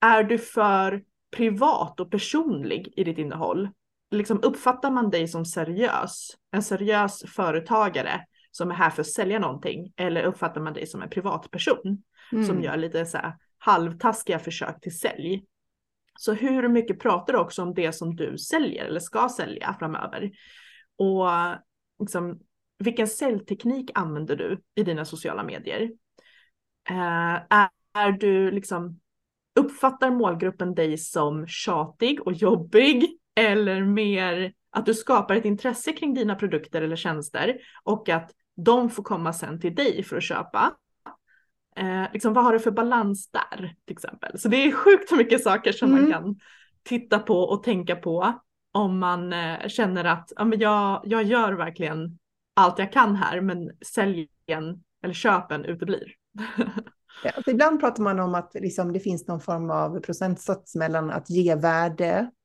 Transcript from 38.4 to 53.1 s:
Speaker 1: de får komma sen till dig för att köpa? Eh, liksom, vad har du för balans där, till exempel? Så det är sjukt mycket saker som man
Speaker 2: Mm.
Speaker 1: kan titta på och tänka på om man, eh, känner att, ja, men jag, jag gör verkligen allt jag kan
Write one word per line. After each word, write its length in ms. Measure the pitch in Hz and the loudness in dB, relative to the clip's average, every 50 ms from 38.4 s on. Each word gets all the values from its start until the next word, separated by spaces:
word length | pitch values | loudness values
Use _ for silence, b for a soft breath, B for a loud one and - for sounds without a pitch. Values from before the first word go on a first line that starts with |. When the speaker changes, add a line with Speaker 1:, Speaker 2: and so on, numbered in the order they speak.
| _ _ _ | _ _ _
Speaker 1:
de 340 | 180 165 226 233 247 240 233 | 2 4 4 6 6 4 0
får 140 | - 208 202 | -2 -6 -6
komma 300 | - 202 165 165 165 165 | -6 -4 -4 -4 -4 -6
sen 260 | - - 147 156 170 | -6 -8 -8 -6 -4
till 140 | - 170 165 | -4 -4 -2
dig 280 | 277 285 233 - - 190 | 0 0 0 0 -2 -4
för 140 | - - | -6 -6
att 60 | - - | -6 -4
köpa? 520 | - - 190 - - - - - 370 - - _ _ _ _ - - - _ _ _ _ _ _ _ _ _ _ _ _ | -4 -4 -6 -6 -4 0 0 0 0 0 -4 _ _ _ _ -20 -20 -20 _ _ _ _ _ _ _ _ _ _ _ _
Eh, 280 | 196 190 185 185 185 190 - - | -6 -4 -2 -2 -2 -4 -4 -4
liksom, 200 | 208 - 226 214 | -2 0 2 4
vad 100 | 247 240 | 4 6
har 100 | 240 226 | 6 4
du 60 | 226 | 4
för 120 | 226 233 | 2 0
balans 580 | 202 233 240 240 247 233 208 202 202 - - - | 0 0 0 2 2 0 0 0 -2 -4 -6 -8
där, 440 | - - - - - - 185 170 170 _ _ | -6 -6 -6 -6 -8 -10 -12 -12 -14 _ _
till 80 | - - | -16 -14
exempel? 440 | - - - - - - - - - | -14 -14 -16 -14 -12 -12 -12 -8 -4
Så 80 | - | 0
det 100 | 214 233 | 2 4
är 140 | 269 277 302 | 4 4 4
sjukt 400 | 277 - - 403 392 381 - - | 2 6 8 8 8 8 6 4
mycket 320 | 330 262 226 233 269 254 - | 4 4 6 6 4 2 4
saker 280 | 214 202 220 - 214 | 2 2 2 2 0
som 200 | 202 - 254 262 | 0 2 4 6
man 80 | 269 269 | 6 6
Speaker 2:
Mm. 120 | 285 311 | 6 4
Speaker 1:
kan 280 | 311 165 170 202 202 b b b b b b b b _ - | 4 0 -2 -6 -6 b b b b b b b b _ -8
titta 360 | - 247 240 240 - 214 208 | -4 -4 -4 0 0 0 2
på 200 | 214 - 196 180 | 2 2 2 2
och 240 | 185 - 202 202 - | 2 2 0 -2 0
tänka 320 | 247 208 180 170 175 175 | -2 -2 -2 -2 -2 -4
på 380 | 175 - 170 165 175 185 226 240 - _ _ _ _ _ _ | -4 -4 -4 -2 0 0 0 -2 -4 _ _ _ _ _ _
om 280 | - 202 208 185 185 185 | -2 0 0 0 0 0
man, 340 | 185 180 175 175 175 180 170 | 0 0 0 -2 -4 -4 -4
eh, 340 | 175 165 160 165 - - | -4 -4 -4 -6 -6 -8
känner 380 | 202 - 254 220 185 185 180 175 | -4 -2 0 0 0 0 0 2
att, 260 | 170 170 170 - - - | 2 0 0 -2 -8 -6
ja, 100 | - 214 | -2 0
men 140 | 226 220 202 | 2 2 2
jag, 420 | 220 214 208 208 202 196 196 - - | 4 4 4 4 2 2 0 -2 -2
jag 180 | 202 226 226 214 | 0 0 0 2
gör 300 | 202 247 240 226 196 196 | 2 2 2 2 2 0
verkligen 680 | 170 160 165 165 - 165 151 156 160 160 170 170 - _ _ _ _ _ _ _ | -2 -4 -6 -4 -6 -6 -4 -4 -6 -6 -8 -10 -14 _ _ _ _ _ _ _
allt 260 | 196 185 180 180 - | 6 6 6 4 2
jag 120 | 196 202 | -2 2
kan 240 | - 269 233 208 | 4 4 4 4